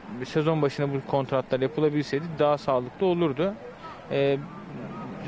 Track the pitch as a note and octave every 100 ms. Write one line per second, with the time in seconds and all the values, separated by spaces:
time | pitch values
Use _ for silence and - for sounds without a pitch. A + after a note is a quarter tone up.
0 | - A#2+ B2+ D#3+ D#3 D#3+ C#3+ C#3+ C#3+ C#3
1 | - C#3 C3 C3+ - C3 C3 D3 D3+ D3
2 | C#3 C#3 E3+ D3+ D3 D3 - B2+ B2 -
3 | F#3+ F3 E3 C3 F#3 G#3+ - - - -
4 | - C#3 C#3 C#3 C#3+ - - - - -
5 | - -